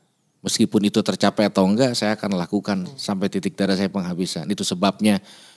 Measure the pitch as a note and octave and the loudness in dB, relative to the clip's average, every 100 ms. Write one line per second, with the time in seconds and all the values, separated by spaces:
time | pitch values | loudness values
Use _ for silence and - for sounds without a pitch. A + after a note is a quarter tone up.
0 | _ _ _ _ F#2+ - G#2+ G#2+ G2+ A2 | _ _ _ _ -6 0 2 4 4 2
1 | G2+ F#2 G2+ - G#2 G2+ F#2+ G#2+ C3 A#2+ | 0 2 0 2 0 4 4 4 2 2
2 | G#2+ G#2+ G#2 F#2 E2+ G#2 G2+ G2 F2+ - | -2 -2 -2 -2 -2 -4 -2 -4 -4 -10
3 | - G2 G2 G2 F#2+ - G2 F#2+ F#2+ G2 | -6 -2 -2 -2 -6 -2 0 0 0 -2
4 | F2+ F2 F2 - D#2 G2+ F#2+ F2+ G2 - | -4 -4 -4 -4 -6 -4 -4 0 0 2
5 | G#2 G2 - - - | 2 2 -2 -20 -20